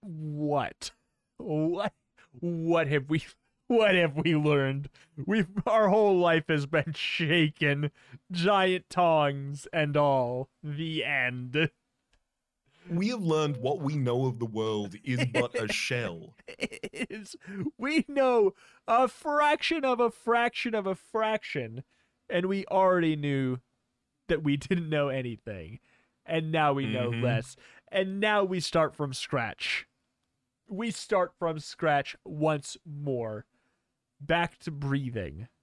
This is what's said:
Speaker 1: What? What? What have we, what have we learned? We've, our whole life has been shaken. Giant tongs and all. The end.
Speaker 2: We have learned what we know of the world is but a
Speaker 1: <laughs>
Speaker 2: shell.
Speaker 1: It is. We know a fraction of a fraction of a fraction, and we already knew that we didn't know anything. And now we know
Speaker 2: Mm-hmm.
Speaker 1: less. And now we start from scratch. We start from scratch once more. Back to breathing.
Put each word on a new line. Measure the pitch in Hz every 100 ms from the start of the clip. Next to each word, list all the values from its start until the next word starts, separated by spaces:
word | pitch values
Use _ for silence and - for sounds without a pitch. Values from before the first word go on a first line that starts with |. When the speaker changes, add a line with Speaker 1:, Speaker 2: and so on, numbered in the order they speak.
Speaker 1:
What? | 214 160 156 147 151 143 117 - - _ _ _ _ _
What? | 233 151 160 175 208 _ _ _ _ 127
What | 170 170 165 170 156
have | 147 135
we, | 151 - - _ _ _
what | 240 214
have | 185 170 143
we | 160 156
learned? | 151 147 135 139 143 _ _ - 139
We've, | 214 175 202 -
our | 220 214
whole | 208 208 185
life | 175 165 -
has | 156 143
been | 156 143
shaken. | 151 - - 160 170 156 - 147 139 147 _ _ - _
Giant | 175 175 202 190 185 -
tongs | - 175 160 147 139 139 143 -
and | - 151 147
all. | 147 135 123 127 135 _
The | 151 147 165 156
end. | 123 143 127 127 123 131 160 _ _ _ _ _ _ _ _ _ _ _ 180
Speaker 2:
We | 170 202
have | 247
learned | 170 156 151 135
what | 123 143
we | 143 151
know | 123 120 131
of | 113
the | 113
world | 107 110 107 104 95
is | - 123 127
but | - 120 -
a | 110
Speaker 1:
<laughs> |
Speaker 2:
shell. | - - 123 110 85 78 _ -
Speaker 1:
It | 123 - - 202 - -
is. | 220 202 - - 196 233 -
We | 247 311 -
know | 285 262 240 202 - - _ -
a | 233 254
fraction | - 311 294 294 311 - 330
of | 269 247
a | 240
fraction | - - 233 240 - 247
of | 220 190
a | 185
fraction, | _ 220 220 214 - 151 117 113 - _ _ _ _
and | 180 185
we | 196 -
already | 190 185 180 165
knew | 156 147 139 131 127 _ _ _ _ _ _ _
that | 151
we | 156 143
didn't | - 185 165
know | 156 143
anything. | 135 123 113 - 98 80 113 _ _ _ _
And | - 160 160
now | 160 151
we | 139 135
know | 123 123
Speaker 2:
Mm-hmm. | 117
Speaker 1:
less. | 123 117 113 - - - _
And | - 190 196
now | 214 208
we | 196 185
start | 156 175 156 -
from | 147
scratch. | 131 - 139 113 - - - - _ _ _ _ _ _ _ _
We | 196 226
start | - - 202 175 _
from | 170 156
scratch | - - 165 147 139 -
once | - 151 156 151 139 - -
more. | 143 147 127 113 107 - _ _ _ _ _ _ _
Back | 143 165 175 _
to | -
breathing. | 147 143 139 131 117 85 73 113 _